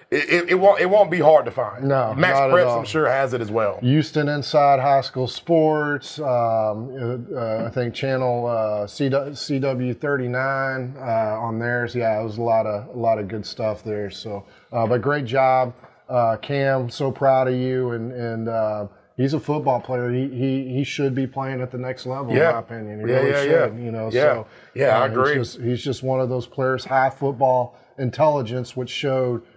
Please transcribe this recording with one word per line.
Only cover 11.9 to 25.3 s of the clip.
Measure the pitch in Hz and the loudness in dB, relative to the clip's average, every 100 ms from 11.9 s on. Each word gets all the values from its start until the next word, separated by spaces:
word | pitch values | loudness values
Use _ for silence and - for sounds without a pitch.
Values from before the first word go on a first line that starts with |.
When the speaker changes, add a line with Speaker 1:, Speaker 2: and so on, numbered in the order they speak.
Speaker 2:
Yeah, | 120 113 107 | -2 0 0
it | |
was | 113 104 | -2 -4
a | |
lot | 113 113 107 | 0 2 0
of, | 104 117 123 | -4 -6 -4
a | |
lot | 113 110 | 0 0
of | 101 | -2
good | 107 101 | -8 -10
stuff | - 110 104 | -6 -4 -4
there. | 110 104 101 | -6 -6 -6
So, | - 113 101 - - _ | -10 -12 -12 -12 -20 _
uh, | 120 113 | -2 0
but | 123 | 2
great | 120 147 123 | 0 -2 0
job, | 131 131 131 127 - - _ - | 2 4 4 0 -4 -20 _ -4
uh, | 127 117 110 | 0 2 0
Cam. | - 143 135 135 123 | -2 -2 0 0 -2
So | - 139 | -4 -4
proud | - 135 131 131 | 0 4 4 2
of | |
you, | 127 127 131 123 | 0 0 -2 -2
and, | 117 117 | -4 -6
and, | 123 120 113 113 | -6 -6 -4 -4
uh, | 113 107 107 104 - _ - | -2 -2 -2 -8 -12 _ -2
he's | 135 | 0
a | 151 | 0
football | - 151 139 123 | -2 -2 0 -2
player. | - 127 123 | -2 -4 -2
He, | 123 135 | -2 -4
he, | 123 135 131 131 | -2 -2 -2 -2
he | 131 | -4
should | 139 - 139 | -4 -2 -2
be | 127 131 | 0 -4
playing | 139 131 131 | -4 -6 -6
at | 127 | -6
the | 127 | -8
next | 127 127 127 | -8 -8 -8
level, | 131 131 | -8 0
Speaker 1:
Yeah. | 117 160 | 4 4
Speaker 2:
in | |
my | 143 | 2
opinion. | - 117 107 107 110 | -4 -10 -10 -6 0
He | |
Speaker 1:
Yeah, | 127 | 2
Speaker 2:
really | 139 | 2
Speaker 1:
yeah, | 143 | 2
yeah. | 143 160 127 | 2 4 2
Speaker 2:
should, | 110 | -2
you | 120 | -6
know, | 113 110 | -6 -2
Speaker 1:
Yeah. | 117 | 2
Speaker 2:
so, | 147 113 107 - - | 2 2 -4 -16 -12
Speaker 1:
Yeah, | 117 135 110 | 0 2 4
I | |
Speaker 2:
uh, | 131 | 2
he's | 117 | 2
Speaker 1:
agree. | 131 | 2